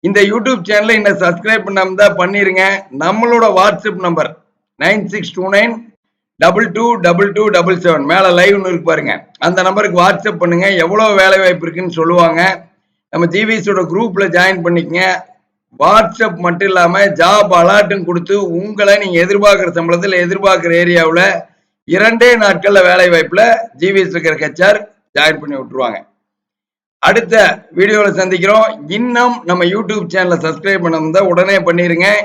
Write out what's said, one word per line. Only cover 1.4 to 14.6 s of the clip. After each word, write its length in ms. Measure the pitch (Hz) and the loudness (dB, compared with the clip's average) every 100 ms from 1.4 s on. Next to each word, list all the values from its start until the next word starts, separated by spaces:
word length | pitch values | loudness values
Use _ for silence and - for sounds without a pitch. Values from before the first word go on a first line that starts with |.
| 214 220 196 | -2 -4 -2
பண்ணாம 200 | 196 190 | -4 -2
இருந்தா 200 | 185 202 170 | 2 2 2
பண்ணிருங்க. 440 | 180 202 190 185 190 196 - 135 | -4 0 -2 0 -2 -2 -8 -6
நம்மளோட 440 | 165 208 233 240 220 185 | -4 -2 0 2 2 4
WhatsApp 400 | 202 - 214 180 180 | 2 0 -6 -6 -4
நம்பர் 240 | 165 131 - _ _ _ _ | -2 -4 -8 _ _ _ _
நைன் 260 | 160 214 180 | -2 -2 -4
சிக்ஸ் 220 | 208 170 190 | -8 -10 -8
டூ 80 | 185 196 | -2 0
நைன் 180 | 233 226 - _ _ _ _ _ | 0 -4 -14 _ _ _ _ _
டபுள் 280 | 165 190 226 185 | 0 2 -2 -2
டூ 80 | 233 233 175 | -2 0 0
டபுள் 260 | 175 202 208 | 2 0 0
டூ 80 | 214 190 | 0 2
டபுள் 240 | 170 180 | 0 0
செவன், 220 | 175 160 139 | 0 0 0
மேல 160 | 180 190 175 | 2 2 4
லைவ்னு 320 | 190 202 185 | 4 2 0
இருக்கு 200 | 170 156 | -4 -2
பாருங்க, 240 | 160 139 92 - _ 160 | -2 -2 -8 -10 _ -2
அந்த 140 | 185 185 | 0 0
நம்பருக்கு 320 | 196 208 175 | 0 -2 2
WhatsApp 360 | 180 196 214 170 | 2 0 -4 -4
பண்ணுங்க. 240 | 175 170 196 190 | -2 0 0 0
எவ்வளவு 340 | 165 208 220 202 | 0 0 2 4
வேலை 180 | 190 190 | 4 4
வாய்ப்பு 240 | 190 175 165 | 2 0 -6
இருக்குன்னு 320 | 160 180 160 | -8 -8 -4
சொல்லுவாங்க. 440 | 160 175 170 165 185 185 - _ _ _ _ | 0 4 2 2 -2 -2 -12 _ _ _ _
நம்ம 140 | 160 170 | -4 -2
ஜி 80 | 175 220 | -2 -2
வி 80 | 220 | -2
எஸோட 240 | 202 185 165 | -2 -2 -2
குரூப்ல 380 | 170 233 185 196 170 | -4 -4 -2 -2 0
ஜாயின் 280 | 185 190 | 0 0